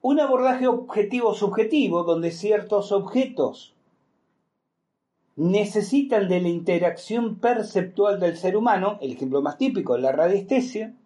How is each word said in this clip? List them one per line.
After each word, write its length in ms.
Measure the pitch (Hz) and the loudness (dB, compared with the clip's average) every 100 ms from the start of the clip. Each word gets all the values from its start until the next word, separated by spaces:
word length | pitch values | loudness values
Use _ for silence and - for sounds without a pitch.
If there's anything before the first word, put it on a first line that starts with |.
Un 180 | 254 294 | 2 2
abordaje 460 | 277 254 254 254 254 | 4 2 2 2 0
objetivo-subjetivo, 1400 | - - 208 208 247 226 - 202 - 220 302 214 170 | 0 -2 -2 -2 0 0 0 -2 0 2 2 2 0
donde 280 | 170 165 170 | 0 0 -2
ciertos 640 | 170 202 208 - 208 - | -4 0 0 2 -2 2
objetos 840 | 202 196 254 262 - 127 - - _ _ _ _ _ _ _ _ _ _ _ _ _ _ _ _ | -2 0 -2 -2 -2 -4 -4 -20 _ _ _ _ _ _ _ _ _ _ _ _ _ _ _ _
necesitan 920 | - 165 202 202 208 202 277 277 220 196 | -4 0 2 0 -2 0 0 2 0 2
de 120 | 180 | 0
la 80 | 175 | 0
interacción 880 | 170 170 175 175 170 - 226 233 - | -2 0 0 0 -2 -6 -4 -2 -2
perceptual 840 | 240 240 - 196 180 - 202 196 | 0 0 0 -2 -4 0 0 2
del 160 | 175 170 | 0 0
ser 200 | 185 202 | -2 0
humano, 420 | 233 196 190 208 | 2 2 0 -4
el 100 | 135 | -8
ejemplo 300 | - 131 139 | -6 -2 -2
más 160 | 147 - | -2 -2
típico, 400 | 262 190 - 123 | -2 -2 -2 0
la 140 | 127 | 0
radiestesia 840 | 135 170 196 190 262 - 214 220 - | 2 2 2 0 -2 0 -8 -10 -14